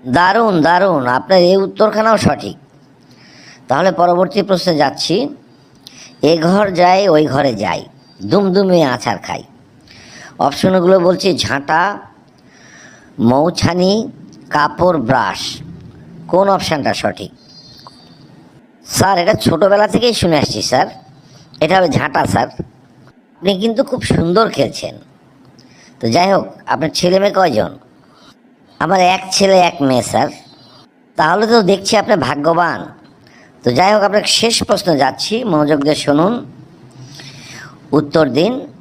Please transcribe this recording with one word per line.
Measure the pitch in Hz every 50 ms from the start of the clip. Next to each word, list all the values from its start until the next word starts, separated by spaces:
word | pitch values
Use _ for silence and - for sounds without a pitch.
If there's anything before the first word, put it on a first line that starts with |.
| -
দারুণ, | 127 123 165 180 190 196 226 233 220 185 165
দারুণ, | 143 165 175 180 196 196 170 143 127 123
আপনার | 123 131 - - 190 185
এই | 175 175 190
উত্তরখানাও | 196 196 190 190 - 220 214 - 214 220 226 220
সঠিক। | 202 - - 143 - - 101 - - - _ _ _ _ _ _ _ _ _ - _ - - - - - - - - - -
তাহলে | 127 143 180 190
পরবর্তী | 180 - 175 180 175 175 190 180 180 196
প্রশ্নে | 185 196 190 170 - 180 165
যাচ্ছি। | 143 147 135 - - - - 160 196 277 294 - - - - _ _ _ _ _ _ _ - - - - - - _
এ | - 147 170 165
ঘর | 156 170 190 202 214 196
যাই, | 180 165 180 180 185 190 202 190
ওই | 156 151 151
ঘরে | 135 127 139 143 135 113
যাই, | 98 104 92 80 - - - - - _ _ _ -
দুমদুমে | 98 101 127 202 202 190 180 196 196 190 180 170 156
আছাড় | 131 123 117 - 123 101 85 -
খাই। | - 87 - - - - - - _ _ - _ - - - - - - - - - - -
অপশনগুলো | - 143 143 - - 190 190 185 170 180 190 190
বলছি | 170 180 180 180 - 196 160 120
ঝাঁটা, | - - 139 139 139 - 160 165 180 202 202 - - - _ - _ _ _ _ _ - _ - - - - - - - - - - - - -
মৌছানি, | 107 117 123 139 156 175 175 - - 185 175 180 180 185 202 226 - - - - - - - - - -
কাপড়, | 151 147 151 151 - - 170 185 175 151
ব্রাশ। | 117 110 131 123 107 95 90 - - - - - - - - - - - - - - - - - - -
কোন | - 180 196 196
অপশনটা | 196 180 - - 165 143 127 113 98
সঠিক? | - - 107 95 - 104 - - _ - - - - - - - - - - - - - - - - - - - - - - - - _ _ _ _ -
স্যার, | - - - 180 190 196 175
এটা | 175 160 180
ছোটবেলা | - - - - - - 190 202 202 214
থেকেই | 202 190 226 226 240 220
শুনে | - - 175 160 147
আসছি | 120 - 104 107
স্যার, | - - - 131 180 226 - - - - - - - - - - - - - -
এটা | 151 156 185
হবে | 190 185 160
ঝাঁটা | 127 - 143 151 - 156 143
স্যার। | - - - 127 - - - - - _ - _ _ _ - - - _ _ _ _ _ _
আপনি | 165 190 202 180
কিন্তু | 214 226 226 226 277
খুব | - 208 196
সুন্দর | - - - - 165 170 180 220 220 202
খেলছেন। | - 135 139 - - - - 80 - - - _ _ _ _ _ _ _ _ - _ - - _ - - - - - -
তো | - 113
যাই | 117 170 180 196
হোক, | 196 127 - - - - -
আপনার | - 123 135 151 156 -
ছেলে | - - 180 185 190
মেয়ে | 196 202 165 190
কয়জন? | 185 165 120 104 95 78 - - - - _ _ _ _ _ _ - - - _ _ _ _ _ _ _ _ _
আমার | 143 160 196 190
এক | 180 180 185 185 - -
ছেলে | - - 196 190 190 185
এক | 175 170 165 -
মেয়ে | 143 135 127 120
স্যার। | 107 - - 107 135 - - - - - - _ - - - - - _ _ _ _ _ _ -
তাহলে | 156 156 175 208 220
তো | 214 233 233
দেখছি | 202 170 196 190 190 - 226
আপনি | 208 180 - -
ভাগ্যবান। | 156 131 127 147 143 143 160 165 170 175 165 131 101 - - - - - - _ _ - - - - - - _ -
তো | - 123
যাই | 120 135 180 196
হোক, | 214 214
আপনার | 196 202 190 214 170
শেষ | - - - 220 233 226 -
প্রশ্ন | - - 208 180 - 185 160
যাচ্ছি, | 135 143 131 139 - - - 208 233 254
মনোযোগ | 214 160 151 151 143 156 143
দিয়ে | 139 147 147
শুনুন, | 139 - 151 143 147 165 196 240 254 294 - - - - - - - - - - - - - - - - - - - - - - - - - - - - -
উত্তর | 143 151 151 143 - 165 156 135
দিন। | 117 139 170 214 254 285 - - - -